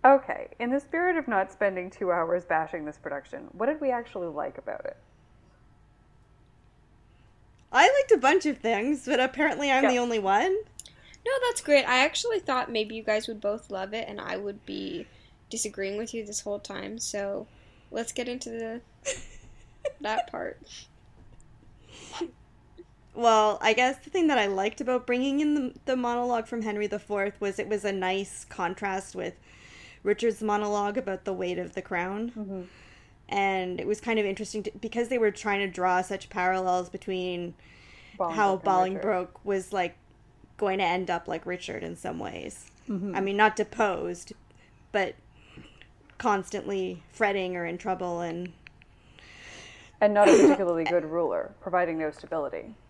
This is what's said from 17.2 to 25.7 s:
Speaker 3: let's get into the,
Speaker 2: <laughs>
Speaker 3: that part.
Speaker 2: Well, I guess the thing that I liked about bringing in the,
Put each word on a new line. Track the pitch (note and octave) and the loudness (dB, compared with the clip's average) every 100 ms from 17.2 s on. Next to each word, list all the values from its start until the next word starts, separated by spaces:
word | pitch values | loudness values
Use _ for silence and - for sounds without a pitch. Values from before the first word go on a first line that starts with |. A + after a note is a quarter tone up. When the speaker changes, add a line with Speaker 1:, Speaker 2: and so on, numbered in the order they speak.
| G3+ G3+ G#3+ - - - - | -6 -6 -10 -18 -20 -20 -10
Speaker 3:
let's | - A3+ | -8 -6
get | - B3 | -6 -6
into | B3 B3 | -6 -8
the, | A3+ A3+ A#3 - _ - | -8 -8 -10 -14 _ -12
Speaker 2:
<laughs> | - - - - - - - C#5 - | -10 -12 -18 -20 -20 -20 -8 -8 -6
Speaker 3:
that | D4 A3 F5 | -4 -4 -4
part. | - - - - - - - - - - - - - - - - - - - E4+ - - - - - - _ - - | -6 -8 -10 -18 -20 -20 -20 -20 -20 -20 -20 -20 -20 -20 -20 -20 -20 -16 -8 -8 -10 -20 -20 -20 -20 -20 _ -18 2
Speaker 2:
Well, | A#3 A3 G#3+ G#3 | 6 6 6 4
I | - | 2
guess | A3 B3+ C4+ | 4 2 0
the | - | -4
thing | F#4+ E4 | 2 4
that | C4+ | 4
I | G3+ | 2
liked | F#3+ G3+ - | 2 -2 -2
about | B3 B3+ B3 | -2 -2 0
bringing | B3 C4+ C#4 | 0 0 0
in | D4+ | 2
the, | D4 B3+ | 0 -2